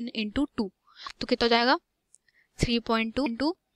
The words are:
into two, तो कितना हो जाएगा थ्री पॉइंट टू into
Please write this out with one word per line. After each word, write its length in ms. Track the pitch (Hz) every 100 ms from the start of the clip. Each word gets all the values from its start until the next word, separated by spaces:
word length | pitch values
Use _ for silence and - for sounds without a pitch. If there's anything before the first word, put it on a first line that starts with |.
into 440 | 233 - 214 208 285
two, 240 | - 196 - _ - - -
तो 80 | 240
कितना 180 | 247 233
हो 40 |
जाएगा 280 | 233 240 311 _ _ _ _ _ _ _ -
थ्री 180 | - 233
पॉइंट 360 | 226 226 226 220
टू 120 | 277
into 260 | 226 285 370 _